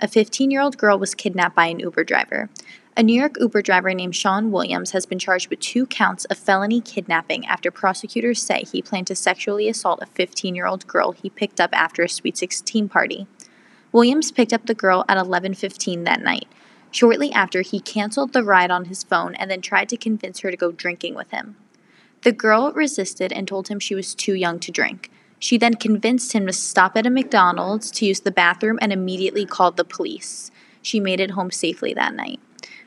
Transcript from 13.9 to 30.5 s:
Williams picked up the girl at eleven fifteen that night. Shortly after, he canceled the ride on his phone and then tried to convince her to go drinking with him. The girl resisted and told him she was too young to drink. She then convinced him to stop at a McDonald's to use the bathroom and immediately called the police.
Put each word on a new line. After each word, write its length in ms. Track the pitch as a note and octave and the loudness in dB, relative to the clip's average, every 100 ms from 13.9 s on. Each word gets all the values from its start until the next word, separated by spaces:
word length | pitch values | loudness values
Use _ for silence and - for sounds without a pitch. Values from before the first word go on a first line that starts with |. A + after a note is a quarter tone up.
Williams 400 | A#3 A#3+ D4 D4+ | 4 6 4 2
picked 200 | - A3+ | 2 2
up 140 | A3+ - | 0 -2
the 80 | |
girl 300 | A3 F#3+ F#3 - | 0 2 4 2
at 100 | F#3+ | 0
eleven 360 | F#3 F3+ F#3+ | 0 -2 -2
fifteen 480 | F#3+ G3 - G#3 F3 | -6 -6 -6 -6 -4
that 200 | E3+ - | 0 0
night. 260 | - - - _ - - _ | 0 -2 -6 _ -20 -20 _
Shortly 400 | - A#3 A3+ C#4+ | 4 4 6 2
after, 280 | G#3+ F#3+ F#3 | 0 0 0
he 180 | F#3 G3 | -2 -6
canceled 540 | - G#3+ G#3 C#4 C4+ | -6 -4 -4 -2 0
the 100 | B3+ | 2
ride 300 | G#3 F#3 F3+ | 4 6 4
on 140 | F3+ F3 | 0 -4
his 180 | F#3+ | -10
phone 320 | - F3 F3 - | -2 -2 -2 -6
and 120 | F#3+ | -6
then 120 | F#3 | -8
tried 280 | - F#3+ G#3 | -2 -2 -2
to 60 | A#3+ | -4
convince 440 | A3 G#3+ F#3+ - | -4 -4 -6 -8
her 100 | F#3+ | -6
to 60 | F3 | -2
go 160 | F3 | -4
drinking 420 | E3+ F3+ F3 E3+ | -4 -8 -6 -8
with 160 | - - | -10 -10
him. 240 | - - - _ _ _ _ _ _ | -10 -12 -16 _ _ _ _ _ _
The 100 | A#3+ | 0
girl 400 | A3 A3 A3 C#4+ | 2 4 4 4
resisted 600 | D4+ D4 - F#3 - F#3 | 0 -2 -2 -6 -4 -6
and 140 | G3 F#3+ | -6 -6
told 220 | G3 F#3+ | -6 -6
him 100 | G3+ | -8
she 160 | - | -6
was 200 | G3 F#3+ | -6 -6
too 200 | - - | -6 -2
young 240 | F#3+ F3 E3+ | 0 -2 -4
to 120 | F3 | -6
drink. 400 | - - F#3 - _ _ - | -2 -2 -4 -16 _ _ -8
She 200 | - A#3 | 0 4
then 160 | A#3+ | 4
convinced 580 | A3+ A3 G#3+ A3+ B3+ - | 2 2 2 2 0 0
him 140 | G#3+ F#3+ | -2 -2
to 80 | |
stop 420 | F#3 - G3 F#3 A3+ | -4 0 4 4 4
at 100 | A#3+ | 2
a 40 | |
McDonald's 800 | C4 B3+ G#3+ F3+ F3 F3+ G#3+ - | 2 2 4 4 4 0 -2 -4
to 140 | - G3+ | -2 0
use 140 | F#3+ | 0
the 100 | G3+ | 0
bathroom 480 | F#3 F3 F3 A3 A3 | 4 4 4 0 0
and 120 | A3 | 0
immediately 520 | F#3+ F#3 F#3 F#3+ G#3 | 0 -2 -2 -2 -2
called 320 | F#3+ - F3+ F3 | -2 2 2 2
the 80 | |
police. 640 | E3+ - F3 D#3 - - - | -2 -4 -6 -8 -12 -14 -16